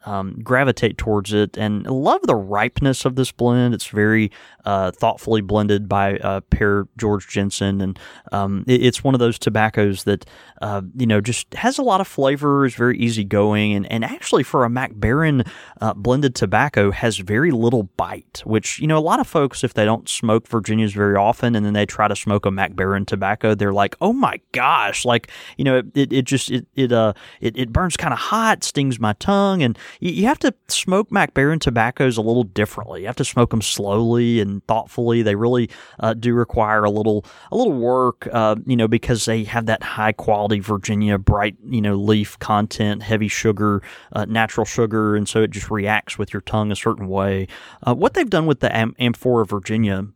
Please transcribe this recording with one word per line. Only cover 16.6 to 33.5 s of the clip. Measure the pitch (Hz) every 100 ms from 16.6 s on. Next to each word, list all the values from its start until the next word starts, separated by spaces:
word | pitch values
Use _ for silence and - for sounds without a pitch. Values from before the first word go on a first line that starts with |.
| 139 - 101
has | 98 120 101
very | 95 107 165
little | 127 117 117
bite, | 98 - 87 95 - -
which, | - 110 - -
you | 151
know, | 156
a |
lot | 156 233
of | 254
folks, | 165 139 -
if | 127 -
they | 107
don't | 110 -
smoke | - 117 110 -
Virginias | 117 104 110 110
very | 101 101 101
often, | 101 123 123 117
and |
then | 104
they | 104 104
try | - 107
to | 101
smoke | - 101 101
a |
Mac | 98 95
Baren | 92 95 98 104
tobacco, | 104 95 107 110
they're | 104 101
like, | 98 101 -
"Oh | 185
my | 254 202 - _
gosh," | 123 127 160 104 - 123
like, | 120 - - - -
you |
know, | 135 127
it, | - -
it, | 139
it | 131 131
just, | 135 -
it, | 127 - -
it, | 131
uh, | 120 110 101 - -
it, | 123 110
it | 127
burns | 117 180 -
kinda | 165 117
hot, | - 214 226 214
stings | - - 139 117
my | 113
tongue, | 104 - 202 196 190
and | 131 110 - -
y-, | 175
you | 165 208
have | 294
to | 294 - _
smoke | - - 185 214
Mac | 202 160
Baren | - 139 160
tobaccos | - 123 113 - 131 113
a |
little | 110 120
differently. | 110 92 104 - - 87
You | 95
have | 123
to | 135
smoke | - 120